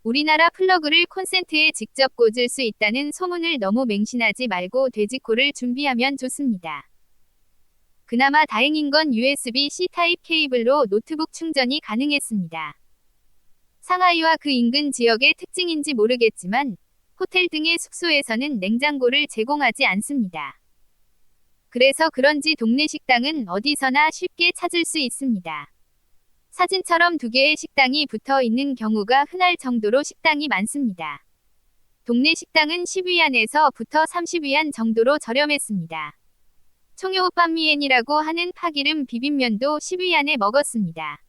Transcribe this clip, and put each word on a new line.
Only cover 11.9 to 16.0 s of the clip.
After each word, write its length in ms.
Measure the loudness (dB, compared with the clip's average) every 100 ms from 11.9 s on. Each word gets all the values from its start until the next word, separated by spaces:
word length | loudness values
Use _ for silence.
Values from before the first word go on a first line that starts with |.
| -2 0 -2 -2 -6 -6 -8 -12 -16 _ _ _ _ _ _ _ _ _ _
상하이와 560 | -4 2 4 4 2 2
그 120 | 2
인근 420 | 2 2 2 -2
지역의 440 | 2 2 4 2 0
특징인지 560 | -6 -6 -4 -4 -4
모르겠지만 840 | 0